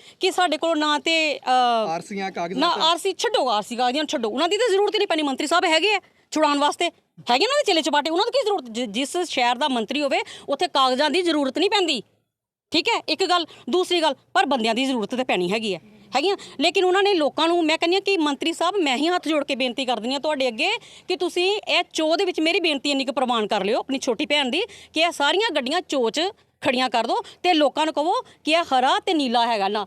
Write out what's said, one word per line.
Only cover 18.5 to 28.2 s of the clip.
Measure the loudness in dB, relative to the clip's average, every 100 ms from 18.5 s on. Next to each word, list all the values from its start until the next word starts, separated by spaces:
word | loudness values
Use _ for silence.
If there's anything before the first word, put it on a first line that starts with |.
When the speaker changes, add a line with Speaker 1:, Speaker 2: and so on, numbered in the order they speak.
Speaker 1:
ਸਾਹਿਬ, | -2 0 0
ਮੈਂ | 0 0
ਹੀ | 0
ਹੱਥ | 0 0
ਜੋੜ | -2
ਕੇ | -2 -2
ਬੇਨਤੀ | -4 -2 -4
ਕਰਦੀ | -2 -4
ਹਾਂ | -4
ਤੁਹਾਡੇ | -2 -2 -2
ਅੱਗੇ | 0 -2 -2 -6 -14 -8
ਕਿ | -4
ਤੁਸੀਂ | -2 0 0 0 0
ਇਹ | -2 -2
ਚੋਅ | -2 0 0
ਦੇ | 0
ਵਿੱਚ, | 0
ਮੇਰੀ | 0 0
ਬੇਨਤੀ | 0 -2 -2
ਇੰਨੀ | -2 -2
ਕੁ |
ਪ੍ਰਵਾਨ | -2 -2 0 0
ਕਰ | -2
ਲਿਓ | 0 -2
ਆਪਣੀ | -2 -4
ਛੋਟੀ | -2 -2 0
ਭੈਣ | 0 0
ਦੀ | -2 -4 -8 -8
ਕਿ | -2
ਇਹ | 0
ਸਾਰੀਆਂ | 0 0 2 0 -2
ਗੱਡੀਆਂ | -2 -4
ਚੋਅ | -2 -2 0
'ਚ | 0 -2 -4 _ _
ਖੜੀਆਂ | -2 0 0
ਕਰ | 0
ਦਿਓ | 0 -2 -4 -4
ਤੇ | 2
ਲੋਕਾਂ | 4 4 2 0
ਨੂੰ |
ਕਹੋ | 0 0 -2